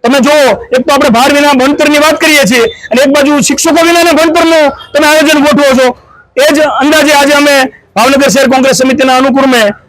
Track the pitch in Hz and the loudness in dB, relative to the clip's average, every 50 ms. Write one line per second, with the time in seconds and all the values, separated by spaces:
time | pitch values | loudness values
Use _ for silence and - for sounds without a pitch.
0 | - 233 269 277 240 285 294 302 277 247 196 - - - 247 262 254 320 285 269 | 0 0 0 0 0 2 2 2 2 0 0 -4 -4 -4 -4 -4 -2 -2 -2 0
1 | 294 277 214 233 254 285 285 285 294 294 285 254 254 269 285 - 302 294 294 294 | 0 0 2 2 2 2 0 0 0 0 0 0 0 -2 0 0 0 0 0 0
2 | 302 311 311 311 330 320 302 285 269 185 254 240 226 226 - - - - - 247 | 0 0 0 0 -2 0 0 0 0 0 0 0 0 -2 -4 -10 -10 -4 -2 0
3 | 285 277 277 294 277 285 294 285 208 - 277 - - 330 294 339 330 339 339 339 | 0 0 0 0 0 0 0 -2 -2 -2 -4 -2 -2 0 0 0 0 2 0 0
4 | 339 349 311 311 320 330 311 339 330 330 330 320 302 277 - - - - - 285 | 0 0 0 0 0 0 0 0 0 2 2 2 0 0 -2 -6 -20 -6 -4 -2
5 | 311 302 302 311 302 311 311 294 277 294 294 294 285 277 262 254 262 247 240 - | 0 2 2 2 2 0 0 0 0 0 0 0 0 0 2 2 0 0 -2 -6
6 | _ _ - - _ _ _ - 277 302 294 302 302 285 214 240 262 302 311 311 | _ _ -20 -20 _ _ _ -2 0 0 0 0 -2 -2 -2 -2 -2 0 0 0
7 | 285 294 294 285 285 277 294 294 285 294 285 277 262 254 - - _ _ _ 196 | 0 2 2 2 2 2 0 0 0 0 0 0 -2 -4 -8 -18 _ _ _ -2
8 | 226 269 277 269 277 262 190 277 269 247 262 262 262 269 254 - 254 262 254 - | 0 0 2 0 0 0 0 0 0 0 0 0 0 0 0 0 0 -2 0 0
9 | 262 262 254 254 269 277 247 269 269 269 254 233 214 202 208 - _ | 0 0 0 0 0 0 0 0 0 0 0 0 0 -2 -4 -8 _